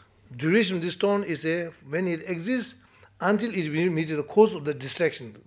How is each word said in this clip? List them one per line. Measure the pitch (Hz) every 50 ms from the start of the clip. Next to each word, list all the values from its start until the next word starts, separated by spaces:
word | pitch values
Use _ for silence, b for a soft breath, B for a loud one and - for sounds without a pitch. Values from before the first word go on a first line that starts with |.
| B B B B B - 127
duration | 120 147 160 190 233 214 180 185
of | 170
this | 165 175 170
stone | - 202 202 202 202 196
is | - 160 135 156
a, | 160 165 175 170 165 - - -
when | 135 147 175 190
it | 180 170 160 160 185
exists, | 180 165 165 226 262 247 208 - - - b b b b b b b -
until | 170 190 214 208 233 226 190
it | 190 160 151
will | 147 160 175 185
meet | 160 156 165
the | 156 156 147 143
cause | - - 208 220 - -
of | 156 143
the | 151 143
destruction, | 127 131 131 - - 170 151 - - 127 113 107 113 -